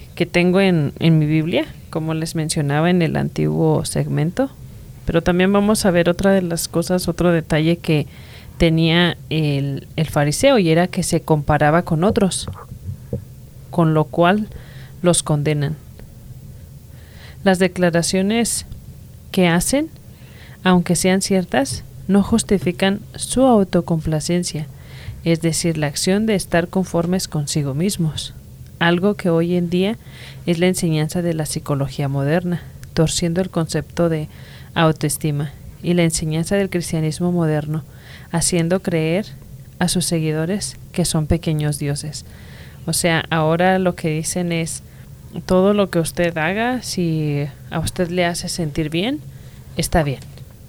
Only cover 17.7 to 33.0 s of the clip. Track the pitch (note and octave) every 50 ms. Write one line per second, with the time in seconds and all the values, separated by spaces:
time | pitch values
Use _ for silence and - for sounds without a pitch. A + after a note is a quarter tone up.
17.7 | F3 - F3+ F3 D#3+ E3+ E3 - - F#3+ F#3+ G3 A3 A#3 A#3 - - - - -
18.7 | - - - - - - - - - - - - - - F3+ E3+ E3 F3 F3 -
19.7 | - C#4 D#4 D#4+ - - - - - - - - - - - - - - - F#3
20.7 | F3+ F3+ E3+ - F3 - - F#3 F#3 G3 F#3+ - G3 F#3+ F3+ - - B3+ C#4 -
21.7 | - - - - - - - - F#3+ G3+ G3 - A#3 A3 - - G#3+ F3+ - F3+
22.7 | F3 - F#3+ G3 G3 G#3 - - - - - - - B3 C4 C4 A#3+ G#3+ G3 F#3
23.7 | - F3+ E3+ - F3 D#3+ D3+ D#3+ D#3 D3+ D3 - F3 F3+ F3 - - D3+ D3+ C3+
24.7 | - - - - - - - - - - - E3 E3 D#3+ E3 E3 D#3 - - E3+
25.7 | D#3+ D3+ D3+ C#3+ C#3 - - F#3+ F#3 G#3 A3 A3 G#3+ F#3 - - - E3+ E3+ E3+
26.7 | - F#3+ F#3+ - - E3+ E3 E3+ F#3 F#3+ - - - D#3 D3 C#3+ - D#3 C#3+ C#3
27.7 | C3 C#3+ E3+ G#3 G3 - E3 D#3 C#3+ - - - - - - - - - - -
28.7 | - - E3+ E3+ F3 F3 F3+ G#3 G#3 G#3 - F#3+ E3 E3 E3+ E3+ F3+ F3+ F3 E3+
29.7 | F3 F3+ F#3+ G3+ A#3 - - - - - - - - - - - F3 E3 F3+ F3+
30.7 | F#3 - - E3+ D#3 D#3 D#3 D3+ - F3+ E3+ F3 E3 D#3+ D3+ C#3+ - D#3 D#3 -
31.7 | D3 C3+ C#3 C3+ - - D3 C3+ C#3 C#3 C#3 C#3+ D#3 F3+ F3 F3 F3 D#3+ - -
32.7 | - - - - - -